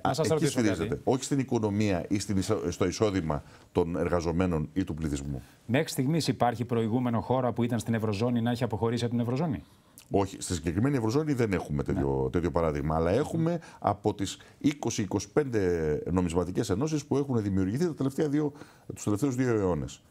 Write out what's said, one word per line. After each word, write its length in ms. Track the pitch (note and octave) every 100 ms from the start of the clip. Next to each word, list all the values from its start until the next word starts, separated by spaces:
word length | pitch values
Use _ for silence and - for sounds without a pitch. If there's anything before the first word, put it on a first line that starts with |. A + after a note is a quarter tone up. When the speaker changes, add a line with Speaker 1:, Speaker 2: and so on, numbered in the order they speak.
Speaker 1:
Να 60 | -
Speaker 2:
α, 40 |
Speaker 1:
σας 120 | B2 D#3
Speaker 2:
εκεί 80 |
Speaker 1:
ρωτήσω 180 | D#3 C#3+
Speaker 2:
στηρίζεται. 360 | C3+ G#2+ D#2+ E2+
Speaker 1:
κάτι. 140 | C#2
Speaker 2:
Όχι 200 | - B2+
στην 160 | - C#3
οικονομία 640 | B2 A#2 A2 G2+ G#2+ F2+ -
ή 100 | G#2
στην 180 | - G2
εισο-, 340 | F#2+ - -
στο 140 | - F#2+
εισόδημα 560 | E2 A2 F#2+ D#2+ D2 - - -
των 240 | - E2 E2+
εργαζομένων 760 | E2+ E2+ E2 E2 F#2 E2 D2+
ή 100 | -
του 100 | F#2+
πληθυσμού. 480 | D#2 D#2 C#2+ C#2 C2+ - - -
Speaker 1:
Μέχρι 240 | A#2+ D#3
στιγμής 380 | - C3 E3 C3+
υπάρχει 380 | - A#2+ A#2 A#2+
προηγούμενο 540 | A#2 A2+ A#2+ B2 A#2
χώρα 300 | - B2+ B2+
που 100 | A2+
ήταν 160 | A#2 A#2
στην 140 | -
Ευρωζώνη 480 | A2+ A2 G2+ A#2+ A#2+
να 100 | A2+
έχει 120 | A#2+
αποχωρήσει 400 | B2 B2+ A#2 A#2
από 100 | A#2
την 80 | A#2+
Ευρωζώνη; 420 | A#2 B2+ E3+ G#2 - - _ - -
Speaker 2:
Όχι. 300 | F#2+ G2 -
Στη 120 | -
συγκεκριμένη 420 | F2+ D#2+ E2 C3 C#3+
Ευρωζώνη 360 | A2 B2+ D#3
δεν 200 | C3 A2+
έχουμε 300 | F2 - D2
τέτοιο, 380 | C2+ C2+ C2+ C2+
Speaker 1:
Ναι. 60 | C2
Speaker 2:
τέτοιο 220 | F2 E2+
παράδειγμα, 440 | D2 E2 D2 C#2+ D#2
αλλά 160 | E2
έχουμε 480 | G#2+ D3+ E3 D#3+ E3+ - -
από 340 | - G2+ G#2+
τις 240 | G2+ F#2+ - - -
είκοσι, 440 | C#3+ D3+ A#2 A#2
είκοσι 300 | G2 G2+ -
πέντε 720 | - C#3+ A2 F#2 E2+ D#2 D2+ -
νομισματικές 580 | F2+ F2+ E2+ F2 F#2+ A#2+
ενώσεις 360 | - D#3 D#3 -
που 120 | C3+
έχουν 240 | C#3 B2
δημιουργηθεί 440 | G2+ F#2+ F#2 A#2+ F3
τα 80 |
τελευταία 360 | D3+ C#3 - D#3
δύο, 220 | D3 D3+ C#3+ - - - -
τους 80 |
τελευταίους 320 | - G#2 C#3+ B2
δύο 200 | B2+ A2
αιώνες. 460 | F#2+ D#2+ C2+ - -